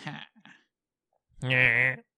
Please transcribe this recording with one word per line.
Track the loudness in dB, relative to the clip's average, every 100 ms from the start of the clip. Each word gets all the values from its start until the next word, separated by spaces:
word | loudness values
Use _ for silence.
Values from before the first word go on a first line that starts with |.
| -12 -16 -18 _ -20 -20 _ _ _ _ _ _ _ -10
Yeah. | -2 2 4 4 0 -2 -12